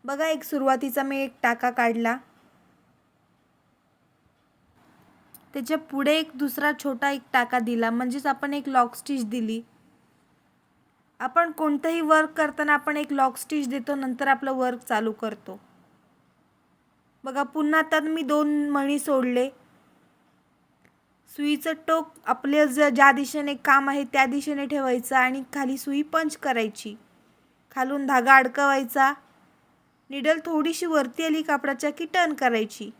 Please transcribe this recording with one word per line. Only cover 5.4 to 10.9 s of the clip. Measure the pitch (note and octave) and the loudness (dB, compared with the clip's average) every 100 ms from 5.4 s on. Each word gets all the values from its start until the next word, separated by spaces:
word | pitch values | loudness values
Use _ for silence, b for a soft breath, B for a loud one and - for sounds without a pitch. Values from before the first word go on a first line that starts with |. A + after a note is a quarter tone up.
| _ | _
त्याच्या | C#4 A#3+ D#4 | -10 -4 -4
पुढे | D#4 C#4 C#4 D#4 | -4 -2 2 2
एक | D#4 | 0
दुसरा | C4 C#4 A#3 D4 D4 | -6 -6 -2 -2 -2
छोटा | C#4+ B3 C#4 | -4 -2 -2
एक | C#4 - | -2 0
टाका | B3+ A#3+ B3 | 0 2 0
दिला, | A3+ A#3 A3+ | 0 0 0
म्हणजेच | A#3 B3+ C#4 C#4 | 0 -2 -2 -2
आपण | C4 C#4 | -2 -4
एक | C#4+ C#4 | -4 0
लॉक | C4 A#3+ | 2 2
स्टिच | - - C4+ | -2 -6 -4
दिली. | A3 A#3+ A3 A3+ A#3 _ _ _ _ _ _ _ _ _ _ _ _ | -2 -4 -4 -6 -10 _ _ _ _ _ _ _ _ _ _ _ _